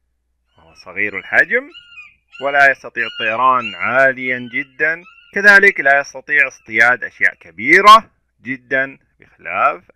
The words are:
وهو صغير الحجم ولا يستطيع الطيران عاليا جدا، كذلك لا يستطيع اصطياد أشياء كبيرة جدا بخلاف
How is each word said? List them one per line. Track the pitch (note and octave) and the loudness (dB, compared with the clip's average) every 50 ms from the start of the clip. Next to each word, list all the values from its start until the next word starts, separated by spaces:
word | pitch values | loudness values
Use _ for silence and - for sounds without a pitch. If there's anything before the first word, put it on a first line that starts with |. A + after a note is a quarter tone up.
| _ _ _ _ _ _ _ _ _ _ _ _ | _ _ _ _ _ _ _ _ _ _ _ _
وهو | _ E2 _ | _ _ _
صغير | - - F#2 F2 F#2+ G#2 G#2 G2 F#2+ | -20 -20 -14 -10 -8 -8 -8 -8 -10
الحجم | - - G#2+ A#2+ D3+ E3 A3 B3+ C#4 D#4 E4 - - _ - - - - _ _ _ _ - - | -8 -2 0 0 0 0 -2 -6 -6 -8 -20 -20 -20 _ -20 -20 -20 -20 _ _ _ _ -14 -10
ولا | C3 C#3 C#3+ C#3+ C#3 C3+ | -6 -2 2 2 2 2
يستطيع | C3 - - A#2+ - A#2+ A#2 | 2 -2 -8 -12 -8 -8 -8
الطيران | A2 - - A#2 A2 A2+ A#2 B2+ C3 B2+ B2 A#2 G#2 F#2 | -8 -8 -6 -6 -4 -2 0 0 0 0 0 -2 -6 -10
عاليا | E2+ F#2 G#2+ A#2+ C3+ C3+ C3+ B2+ B2+ C3 B2+ B2+ B2 B2 A#2 | -8 -6 -2 0 2 2 0 0 -4 -8 -8 -8 -8 -10 -10
جدا، | A#2+ C3+ C#3+ C3+ C3 - D3+ D#3 E3 E3+ E3+ _ _ _ _ _ - | -10 -10 -10 _ _ -6 -4 -4 -4 -6 -12 _ _ _ _ _ -6
كذلك | G3+ G3 G#3 G3+ G3 G3 G3 F#3+ - | 0 4 6 6 6 6 4 2 2
لا | C#3+ C#3 C#3 C#3 | 0 0 0 0
يستطيع | C#3 - - C3 - - D3 D3 C#3 C3 | -2 -6 -12 -18 -10 -4 -2 -2 -2 -2
اصطياد | - _ _ - A2 A2 A#2 B2 B2 A2 D2+ | -4 _ _ -6 0 2 2 2 0 -2 -6
أشياء | F2+ _ - G2+ F#2+ - | -12 _ -4 -4 -4 -4
كبيرة | _ - F2 E2 F2+ A2+ C#3 E3+ F#3+ F#3+ G#3 - - - _ _ _ _ _ _ _ | _ -20 -20 -16 -8 -2 0 2 4 6 6 6 6 4 _ _ _ _ _ _ _
جدا | - A#2+ C3+ B2+ B2+ A#2+ C3+ C3 C3+ C3+ C3+ _ _ _ _ _ | -16 -14 -14 -14 _ -6 -6 -4 -4 -6 -10 _ _ _ _ _
بخلاف | _ _ _ _ E2 E2 F2 G2+ B2 C#3+ E3+ F3 F3 _ - | _ _ _ _ -14 -8 -4 -2 -2 -2 -2 -4 _ _ -14